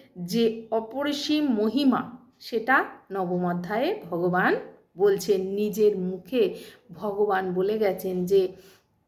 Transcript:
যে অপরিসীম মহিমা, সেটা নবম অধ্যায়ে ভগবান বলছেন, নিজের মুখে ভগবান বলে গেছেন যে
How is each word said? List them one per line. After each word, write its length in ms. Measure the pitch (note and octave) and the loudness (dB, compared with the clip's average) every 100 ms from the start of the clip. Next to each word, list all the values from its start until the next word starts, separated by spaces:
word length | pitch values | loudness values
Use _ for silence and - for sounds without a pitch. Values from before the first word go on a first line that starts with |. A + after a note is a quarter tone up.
| - F3+ | -18 -12
যে 480 | F3 A#3 A3+ - - | -4 0 0 0 -4
অপরিসীম 760 | A3+ A3 C4 D4 C#4 - D4+ D4 | -6 -4 -4 -4 -2 -2 0 0
মহিমা, 680 | G#3 A3 B3+ C4+ G3+ - - - _ | 0 0 2 2 2 -2 -14 -20 _
সেটা 440 | - A3+ A#3 C#4 G4+ - - | -8 -4 2 2 2 -8 -10
নবম 340 | G3 F3+ F3+ F3+ | -6 -2 0 0
অধ্যায়ে 560 | F3 F3 G#3+ D#4 G#4+ E3+ | -2 -2 -2 -2 -2 -6
ভগবান 460 | E3+ F3+ F3+ A#3 B4 - - _ E3+ | -2 0 2 2 0 -4 -18 _ 2
বলছেন, 420 | G3+ G3 - F#3+ | 2 4 2 0
নিজের 540 | F#3 G3+ G#3+ G3 G#3 G3 | 0 -2 -2 2 2 2
মুখে 580 | F3+ F#3 - B3+ F#3 - - - _ | -2 -6 -4 0 0 0 -14 -20 _
ভগবান 640 | E3 G#3 G3+ G#3 F#3+ F#3 | -10 -6 0 2 2 0
বলে 240 | F3+ G3 A3 | 0 0 2
গেছেন 480 | G3+ F#3 F#3 F3+ F3+ | 0 0 -4 -2 2
যে 220 | G3 F3+ - - _ _ _ | 4 2 -4 -20 _ _ _